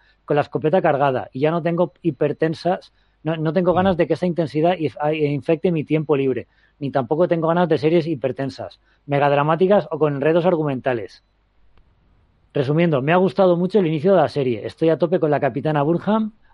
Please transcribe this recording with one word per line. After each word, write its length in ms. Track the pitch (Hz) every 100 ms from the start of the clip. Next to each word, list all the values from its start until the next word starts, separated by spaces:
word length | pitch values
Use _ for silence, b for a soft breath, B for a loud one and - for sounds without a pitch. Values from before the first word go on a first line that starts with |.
| b b
con 100 | -
la 80 | 147
escopeta 400 | 131 139 156 185
cargada 460 | 165 139 139 123 92
y 60 | 131
ya 140 | 151
no 100 | 170
tengo 300 | 165 170 175 -
hipertensas, 880 | 170 131 147 147 160 156 170 190 - _ _ _
no, 140 | 156 160
no 160 | 156
tengo 200 | 170 175
ganas 220 | 170 196 180
de 120 | 151
que 60 |
esa 120 | 151 180
intensidad 500 | 165 151 151 170 180
inf-, 200 | 147 - 151
e 180 | 156 147
infecte 380 | 143 139 156 185
mi 120 | 160
tiempo 320 | 135 156 147 139
libre, 300 | 135 117 - _ _ _
ni 100 | 143
tampoco 360 | 139 120 156 175
tengo 180 | 170 160
ganas 200 | 175 175
de 100 | 143
series 280 | 151 175 160
hipertensas, 720 | 135 131 127 135 127 95 - _ _ -
megadramáticas 800 | 139 143 143 151 165 185 208 147
o 60 | 151
con 160 | 151 139
enredos 280 | 151 170
argumentales. 800 | 175 165 147 127 135 120 95 - _ _ _ _ _ _ _ _ _ _ _ _ _
Resumiendo, 500 | 143 131 156 170 139
me 100 | 143
ha 40 | 180
gustado 400 | 190 - 185 175
mucho 220 | 180 214
el 60 | 160
inicio 280 | 160 180
de 60 | 185
la 80 | 135
serie. 380 | 143 127 107 110
Estoy 220 | - 165
a 80 | 160
tope 200 | 170 175
con 120 | 151
la 100 | 139
Capitana 420 | 139 131 156 147
Burnham, 500 | 143 170 190 220 214 - _